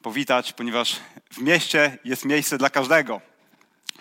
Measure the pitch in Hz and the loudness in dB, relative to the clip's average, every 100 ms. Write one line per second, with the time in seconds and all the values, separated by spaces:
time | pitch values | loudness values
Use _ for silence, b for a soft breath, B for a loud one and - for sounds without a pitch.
0 | 117 113 135 127 - - 120 117 113 - | -8 -6 0 0 0 -6 -4 -2 -2 -6
1 | B - _ - 131 170 - 160 147 131 | B -20 _ -4 2 2 2 2 2 0
2 | 120 127 135 151 143 139 131 147 131 160 | -6 -4 0 0 0 0 0 2 2 2
3 | 131 107 - _ _ _ _ _ - B | 2 -6 -10 _ _ _ _ _ -18 B